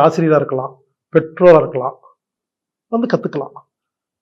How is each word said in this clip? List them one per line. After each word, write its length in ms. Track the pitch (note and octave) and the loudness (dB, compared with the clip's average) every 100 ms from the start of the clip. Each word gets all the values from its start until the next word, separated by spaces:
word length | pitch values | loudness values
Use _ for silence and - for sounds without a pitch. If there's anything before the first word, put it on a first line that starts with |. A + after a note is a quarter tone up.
| D3+ | 2
ஆசிரியரா 340 | D#3 E3 D3+ | 2 0 0
இருக்கலாம், 320 | C#3+ C3 C3+ - _ _ _ | -2 -6 -8 -14 _ _ _
பெற்றோரா 460 | E3 D#3 - F3+ D#3+ | -2 -2 2 4 6
இருக்கலாம், 340 | C3+ C3 B2+ - _ _ _ _ _ _ _ _ _ | 4 -6 -8 -10 _ _ _ _ _ _ _ _ _
வந்து 140 | A3+ A#3+ | -6 -2
கத்துக்கலாம். 420 | E3+ F3 D3+ C3 - _ _ _ _ _ _ | -4 -4 -10 -12 -16 _ _ _ _ _ _